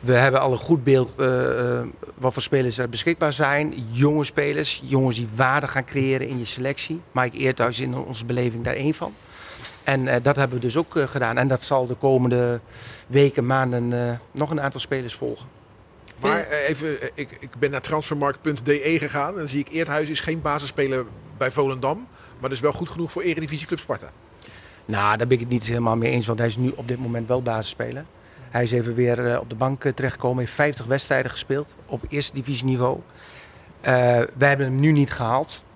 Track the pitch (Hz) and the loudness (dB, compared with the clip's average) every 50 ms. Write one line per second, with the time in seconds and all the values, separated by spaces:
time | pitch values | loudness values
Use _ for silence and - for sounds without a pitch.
0 | - 120 127 120 127 135 131 131 135 139 127 110 - - 165 151 123 135 139 131 | 2 4 4 6 6 6 4 4 4 4 0 0 2 2 2 2 4 4 6 4
1 | 127 117 - - 135 127 127 127 127 127 127 120 123 123 123 123 120 117 - - | 4 2 -2 -2 0 2 2 2 0 0 0 0 0 0 -2 -2 -4 -6 -10 -14
2 | - - - - 131 127 123 - 127 - - 139 131 123 110 120 127 123 117 107 | -16 -18 -14 -2 -2 -2 0 0 -4 0 2 2 2 2 0 -2 -4 -4 -4 -4
3 | - 170 170 - 170 151 139 123 151 135 143 143 151 156 - - 120 110 117 120 | -2 -2 0 2 0 0 2 2 0 2 2 0 0 -2 -4 -6 -10 -8 0 4
4 | 135 147 151 151 147 139 - - 147 143 147 147 156 147 - - - 127 131 131 | 4 4 4 2 0 0 -2 -2 0 0 0 -2 -2 -2 -4 -6 -4 0 2 2
5 | 131 131 120 110 120 110 107 113 135 127 131 147 143 131 - 135 127 - - 139 | 2 2 0 -2 -4 -6 0 2 2 4 4 2 0 0 -2 -4 -4 -2 -2 0
6 | 131 135 135 131 131 - 139 123 117 104 - - 127 135 143 - - - 160 170 | 2 2 2 0 -2 -4 -6 -6 -6 -6 -6 -4 -4 -4 -4 -4 -6 -6 -8 -10
7 | 175 - - 123 127 123 - - 135 131 131 - 120 120 120 120 131 127 123 131 | -10 -6 -2 0 0 0 -2 0 0 0 2 2 0 0 0 -2 -4 -4 -4 -6
8 | - - 131 110 117 120 123 123 123 120 113 117 117 123 127 - 135 151 156 - | -6 -8 -8 -10 -6 -4 -2 0 0 -2 -2 -4 -4 -4 -4 0 0 0 0 0
9 | 175 - - - - - - - - - - - - - - - - - 139 135 | -4 -10 -10 -12 -20 -20 -20 -20 -18 -18 -18 -16 -16 -18 -18 -6 -2 0 0 0
10 | 131 131 127 123 120 135 143 139 139 131 123 123 117 123 113 156 170 - - 165 | 2 2 2 2 4 2 2 4 2 0 0 -2 -2 0 0 0 -2 0 0 0
11 | 143 127 - 139 123 113 117 123 123 139 131 123 - - 143 135 127 120 123 - | 0 0 0 -2 0 0 2 2 2 2 2 0 0 0 0 0 0 0 -4 0
12 | - 139 131 131 123 123 123 123 123 120 120 117 - - - - - - - - | 2 4 4 6 4 4 4 2 2 0 0 -4 -6 -12 -20 -20 -18 -18 -18 -20
13 | - - 123 139 139 143 139 - 127 123 135 135 131 127 123 123 120 120 120 120 | -16 0 4 6 6 6 4 2 0 2 2 2 2 2 0 0 0 0 0 0
14 | 123 120 120 117 - - _ 135 147 143 165 151 139 139 131 139 - - 143 135 | -2 -2 -4 -6 -8 -12 _ -4 -2 -2 -2 -2 -2 -4 -4 -6 -6 -4 -4 -4
15 | 127 120 - - 135 123 117 - - - _ - - _ - - - _ _ - | -4 -8 -10 -8 -6 -6 -6 -8 -12 -20 _ -20 -20 _ -20 -20 -20 _ _ -20
16 | - - - - 123 135 151 170 170 - 147 151 143 143 160 135 151 160 147 123 | -20 -20 -18 -4 0 0 0 0 0 -2 -2 -2 0 0 -2 -2 -2 -6 -4 -4
17 | 113 131 - - 147 - - - - 127 - 117 131 143 143 135 - - 160 156 | -6 -8 -8 -8 -12 -12 -12 -18 -18 -18 -4 -2 -2 0 0 -2 -4 -2 -4 -2
18 | 151 - 156 147 143 143 139 - - 156 147 131 117 143 147 147 135 151 165 165 | -2 -2 -2 0 0 0 -2 0 -2 -2 -2 -2 2 2 2 2 4 2 2 2
19 | 151 147 - 147 139 156 190 196 160 143 127 143 143 - - 160 165 160 143 151 | 0 0 -2 -2 -2 -2 -4 -6 -6 -4 -2 -4 -4 -2 -2 -2 -2 0 0 -2
20 | 156 147 156 143 - - 160 165 151 151 143 147 143 135 - - 143 139 131 127 | -2 -2 -2 -4 -2 -2 -4 -2 -2 -2 -2 -2 -4 -6 -2 -2 0 0 0 -2
21 | 127 107 98 - - - - - 139 127 127 156 143 135 131 127 127 135 156 208 | -4 -6 -10 -20 -20 -20 -6 -2 -2 -2 2 2 0 0 0 -2 -2 -2 -2 -2
22 | 247 - - - - - - - 123 131 135 123 117 147 143 - 175 165 - 165 | -8 -16 -20 -20 -20 -20 -18 -8 -6 -6 -6 0 0 0 0 0 -6 -8 -6 -6
23 | 170 156 - 175 190 180 165 151 160 143 156 147 156 - 180 - - - 127 - | -8 -6 -6 -4 -2 -2 -2 -2 -4 -6 -8 -8 -6 -6 -8 -8 -4 -6 -6 -6
24 | - 69 - - - - - - - - - - - - - - - - 107 101 | -6 -14 -20 -20 -20 -20 -20 -20 -20 -20 -20 -20 -20 -20 -20 -20 -10 -6 -2 2
25 | 101 104 107 110 117 123 127 120 120 123 123 120 110 110 117 120 117 113 113 117 | 2 2 4 2 4 2 2 2 2 0 -2 -2 0 0 -2 0 2 2 2 2
26 | 113 123 127 123 110 107 117 110 117 117 107 113 127 127 139 - 123 117 123 120 | 2 2 2 2 0 0 0 0 0 0 0 0 0 -2 -2 -4 -6 -6 -6 -4
27 | 131 120 117 117 113 110 123 131 131 120 113 110 110 - - - 120 117 113 131 | -4 -4 -4 -4 -2 0 0 0 0 0 -2 -2 -4 -6 -6 -8 -8 -6 -6 -10
28 | 151 - - - - - - - 131 127 - 123 123 117 117 123 113 117 117 117 | -12 -14 -20 -20 -20 -20 -20 -20 -20 -6 -2 0 0 2 2 0 0 0 0 2
29 | 123 120 120 120 123 120 120 120 - 117 117 110 127 131 135 131 - 143 127 - | 2 2 2 2 0 0 0 -2 -4 -6 -4 -2 0 0 0 0 -2 -4 -2 0
30 | - 127 120 - - 123 127 127 123 113 - - 147 151 143 127 123 113 131 139 | -4 -4 -4 -2 -2 -2 -2 -2 -4 -6 -2 0 0 0 0 -4 -4 -2 -2 -2
31 | - - 143 131 127 127 - - - - 135 139 147 - - - - - - 120 | 0 0 0 0 0 -2 -6 -10 -6 -4 -4 -4 -4 -8 -14 -20 -12 -8 -8 -8
32 | - - - 147 139 - - 139 123 127 143 120 123 131 131 123 123 123 135 - | -8 -4 -4 -4 -4 -4 -4 -6 -6 -4 -4 -2 0 0 2 2 2 0 0 -2
33 | - - - - - - - - - - - - - - - - - - 127 127 | -8 -16 -20 -20 -20 -20 -20 -20 -20 -20 -20 -20 -20 -20 -20 -6 2 4 4 6
34 | 123 123 123 120 117 - - 127 135 143 139 139 139 131 131 135 143 156 156 147 | 6 6 6 6 4 2 2 4 4 4 6 4 2 0 2 4 6 6 6 6
35 | 143 131 - - 123 113 120 131 151 - - - - - - | 4 2 0 -4 -2 0 0 0 0 -2 -6 -8 -10 -18 -20